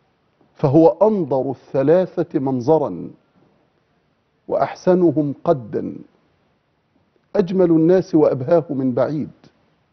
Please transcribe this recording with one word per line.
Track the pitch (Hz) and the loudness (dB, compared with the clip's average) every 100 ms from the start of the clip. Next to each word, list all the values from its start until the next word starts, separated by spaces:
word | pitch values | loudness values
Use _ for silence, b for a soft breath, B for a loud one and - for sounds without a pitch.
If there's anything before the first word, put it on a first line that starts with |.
| _ _ _ _ _ - | _ _ _ _ _ -4
فهو | 147 147 160 | 2 6 6
أنظر | - 214 208 139 135 131 | 4 2 2 -2 -2 -4
الثلاثة | 127 _ 151 139 175 180 - 156 160 | -8 _ 0 4 2 2 -4 -4 -4
منظراً، | 135 127 120 160 127 85 - - _ _ _ _ _ _ _ _ _ _ _ _ - | -2 -2 0 0 0 -8 -14 -18 _ _ _ _ _ _ _ _ _ _ _ _ -6
وأحسنهم | - 135 - 185 185 170 143 147 131 | -4 -4 -2 0 2 2 0 -4 -4
قداً، | 170 151 107 - 95 76 - _ _ _ _ _ _ _ _ _ _ _ _ 208 | -2 -2 -4 -8 -8 -12 -20 _ _ _ _ _ _ _ _ _ _ _ _ -4
أجمل | 180 185 175 | -2 -2 0
الناس | 160 160 185 170 160 | 2 2 0 0 0
وأبهاه | 147 131 131 170 - | 0 -2 -2 -2 -2
من | 135 131 | -4 -4
بعيد، | 123 127 151 113 - _ _ _ _ _ | -2 -4 -4 -10 -14 _ _ _ _ _